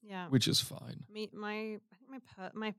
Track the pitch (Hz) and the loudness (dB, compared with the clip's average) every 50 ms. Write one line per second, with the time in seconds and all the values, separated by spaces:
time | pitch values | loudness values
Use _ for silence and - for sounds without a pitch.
0 | - 208 196 185 180 - 135 123 - 147 - - - - 147 - - 123 - - | -12 -8 -6 -6 2 6 6 6 8 6 6 4 4 2 -2 -8 -8 -8 -10 -10
1 | - - 208 214 214 - - 208 214 208 208 214 220 220 214 202 214 _ - - | -10 -10 -6 -6 -6 -6 -6 -6 -4 -2 -2 -2 -2 -4 -6 -8 -10 _ -20 -20
2 | 254 262 269 254 247 - - - 190 180 - 220 220 214 208 | -16 -14 -14 -14 -14 -14 -12 -10 -10 -8 -4 -2 -2 -2 -2